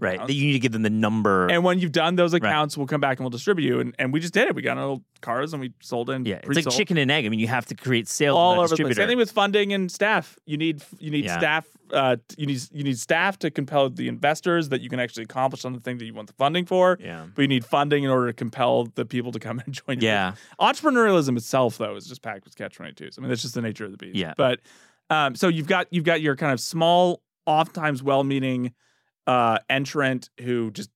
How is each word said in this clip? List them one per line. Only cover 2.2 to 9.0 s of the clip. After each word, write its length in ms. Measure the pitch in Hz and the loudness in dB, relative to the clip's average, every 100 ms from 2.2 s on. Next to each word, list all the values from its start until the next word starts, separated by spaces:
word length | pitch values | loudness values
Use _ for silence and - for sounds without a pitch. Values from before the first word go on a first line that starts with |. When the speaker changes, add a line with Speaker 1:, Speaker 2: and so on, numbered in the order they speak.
| 175 | 2
Speaker 1:
Right. 80 | 170 | 2
Speaker 2:
accounts, 320 | - 151 151 147 | 2 0 0 -2
we'll 120 | 135 | -4
come 120 | 151 | -2
back 200 | 139 131 | -2 -4
and 40 | |
we'll 60 | 127 | -6
distribute 380 | 120 - 185 139 | -4 -2 0 0
you." 120 | 123 | 0
And, 140 | 123 - | -2 -4
and 120 | 131 | -2
we 80 | 151 | -2
just 140 | 170 | -2
did 140 | 196 285 | 0 0
it. 80 | - | 0
We 80 | |
got 100 | 127 127 | -4 -4
in 60 | |
our 140 | 139 135 - _ | -4 -6 -10 _
cars 320 | - 120 151 | -6 -4 -4
and 80 | 151 | -6
we 120 | 127 - | -10 -12
sold 300 | - 120 123 | -8 -6 -4
in 160 | 131 120 | -4 -4
Speaker 1:
Yeah, 120 | 92 | -4
it's 100 | - | -2
like 60 | 170 | 0
Speaker 2:
pre-sold. 200 | 143 123 | 2 0
Speaker 1:
chicken 220 | 202 165 | 0 2
and 140 | 135 | 2
egg. 140 | 151 107 | 2 0
I 40 | |
mean, 100 | 110 | 0
you 80 | 113 | 0
have 200 | 123 - | -2 -4
to 80 | - | -6
create 320 | 127 117 104 | -2 0 0
sales 280 | - 147 170 | 0 2 6
Speaker 2:
All 140 | 175 | 6
Speaker 1:
with 20 | 180 | 4
that 40 | |
Speaker 2:
over 0 | |
the 120 | 170 160 | 4 2
place. 40 | 143 | 2
Speaker 1:
distributor. 120 | 117 | 2